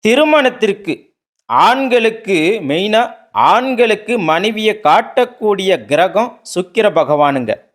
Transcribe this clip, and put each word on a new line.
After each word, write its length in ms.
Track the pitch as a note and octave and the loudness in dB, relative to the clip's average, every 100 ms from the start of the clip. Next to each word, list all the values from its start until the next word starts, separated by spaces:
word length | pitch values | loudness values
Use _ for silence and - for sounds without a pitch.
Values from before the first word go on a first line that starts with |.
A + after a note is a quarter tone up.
திருமணத்திற்கு 880 | G#3+ B3+ D4+ D4+ B3+ B3 G#3+ G3+ - - _ _ _ _ - | 0 2 2 2 0 -2 -4 -4 -8 -10 _ _ _ _ -2
ஆண்களுக்கு, 880 | B2 F#3+ C4 C4+ B3 A3+ A3 - F3+ D#3+ A3 C#3+ | 2 2 2 0 0 0 -4 -4 0 0 -2 -4
மெயினா 320 | D#3 G#3 G#3+ A#3 - _ - C#3 | -4 0 0 -2 -8 _ 0 2
ஆண்களுக்கு 640 | G#3+ C4 A#3+ A#3 G#3+ - A#3+ D#3+ | 2 0 0 0 0 -2 -4 0
மனைவியை 440 | D#3+ G#3 A3 G#3+ G#3 D3 | 0 -2 -2 -4 0 2
காட்டக்கூடிய 840 | F3+ A#3+ - B3 - G#3+ G3 F#3+ E3+ G#2+ | 2 2 -2 -2 -2 -2 -2 0 -2 0
கிரகம் 460 | D3 F3+ F#3 A#3+ - - | 0 0 0 -4 -8 -10
சுக்கிர 320 | F3 F3+ - G#3 D#3 | -8 -4 -2 0 0
பகவானுங்க. 540 | C#3 D3 D3 C#3 A#2 - _ | 0 2 0 0 -4 -8 _